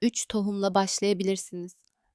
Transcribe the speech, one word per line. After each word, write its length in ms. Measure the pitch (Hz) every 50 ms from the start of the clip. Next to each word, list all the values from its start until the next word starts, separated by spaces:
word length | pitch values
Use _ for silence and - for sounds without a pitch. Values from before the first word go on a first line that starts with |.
| -
üç 240 | 240 - - - -
tohumla 460 | - 214 202 202 202 196 196 196 185
başlayabilirsiniz. 1000 | 196 190 190 - - 190 202 202 180 190 190 196 190 - - - 175 175 180 - _ _ _ _ _ _ _